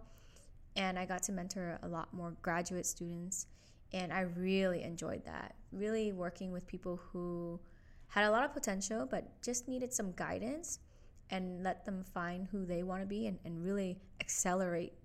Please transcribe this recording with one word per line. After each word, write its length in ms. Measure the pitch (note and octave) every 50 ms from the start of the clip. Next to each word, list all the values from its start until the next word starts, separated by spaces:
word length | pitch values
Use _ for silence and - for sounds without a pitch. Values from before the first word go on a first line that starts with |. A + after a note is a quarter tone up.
| - - - - - - - - - - - - - - - G3+
And 200 | F#3+ F#3+ F3+ F3+
I 80 | F#3
got 160 | F3+ F#3 F3+ -
to 100 | - G3
mentor 460 | F3+ F3 F#3 - G3 F3+ F3 D#3+ - -
a 40 | F3
lot 240 | E3+ E3 - - -
more 200 | F3+ F3 E3+ E3 -
graduate 440 | - F#3 E3 E3+ F3 - F3+ F3+ -
students, 600 | - - - F3 E3+ F3 E3+ F3 F#3 - - - - - - - - - - - -
and 220 | - F#3 F3+ E3+ D#3
I 80 | F#3+
really 600 | F#3 F3 F3 F3 F#3 F#3 F#3+ F#3+ F#3+ F#3 F3 E3 -
enjoyed 420 | E3 E3+ - D#3+ E3 - - -
that. 300 | - D#2+ - - - - - - - -
Really 400 | F#3+ G3+ G#3+ A3+ A3 A3 G#3 G3
working 400 | F3+ F3 E3+ F3 - G3 F#3 F3+
with 120 | F3+ -
people 360 | - - F3+ - F#3 F3 F3 - -
who 480 | - F3+ F3 F3 F3 F3 E3+ E3+ E3+ F3+ - - - - - - - - - -
had 180 | - G#3 G#3
a 60 | G#3+
lot 140 | G#3+ A#3 C4+
of 80 | D4 C#4
potential 520 | D4 - A3+ G3 F#3+ G3+ - A3 A3+ C4 C4
but 320 | A3+ F3+ - - - -
just 260 | - A#3+ B3 B3 - C4
needed 240 | B3+ B3+ B3+ B3 -
some 200 | - G#3 F#3+ F3+
guidance, 640 | - E3+ D#3 F3+ F#3 G3+ A#3+ C#4+ D#4+ F4 - - - - - - - - - - - - -
and 320 | F#3+ F#3+ F#3 F3+ F3+ F3 F#3
let 220 | F#3 F3+ F#3 -
them 180 | G#3+ G3 F#3 F#3
find 440 | - - F#3 F3 F3 F3 F3+ F#3+ F#3
who 140 | - G3 F#3
they 180 | F3 F3 E3+ F3+
wanna 220 | F#3 F#3 F#3+ G3
be 220 | G3 G3+ G#3+ A3+ G#3+
and, 120 | F#3 - -
and 180 | E3 E3+ E3 E3+
really 340 | F#3 G3 G3+ F#3+ F3+ F3+ F#3+ - - - -
accelerate 760 | - - - - - F#3 F3+ F#3+ F#3+ F3+ F3 E3+ - - - - -